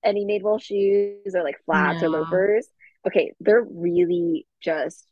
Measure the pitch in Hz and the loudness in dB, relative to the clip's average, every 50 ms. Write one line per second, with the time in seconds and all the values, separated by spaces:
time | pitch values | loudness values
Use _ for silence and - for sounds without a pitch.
0 | - 208 202 208 202 202 208 208 190 208 214 214 - - 202 202 196 196 202 202 | 0 0 0 0 -2 -2 -4 -2 0 -2 -2 -2 -4 -6 -2 0 2 2 2 2
1 | 202 202 202 - - 202 185 180 170 143 143 - _ - 160 156 147 147 156 165 | 0 -2 -6 -10 -12 -4 -4 -2 -2 -2 -6 -8 _ 0 2 2 2 2 0 0
2 | 175 160 160 156 156 160 175 185 190 202 208 226 - - _ _ - - _ _ | -2 0 0 -2 -2 -2 0 0 2 2 2 0 -2 -6 _ _ -20 -20 _ _
3 | _ 185 - 185 156 - - _ 165 - 208 240 233 - - 175 170 175 170 175 | _ -2 0 0 0 0 -6 _ 2 4 4 4 2 0 -10 -4 -4 0 2 2
4 | 180 170 180 175 170 170 165 156 - _ _ _ - 170 160 156 131 160 - - | 2 2 0 0 0 -2 -2 -4 -6 _ _ _ -6 -4 -4 -4 -4 -8 -8 -14
5 | _ _ | _ _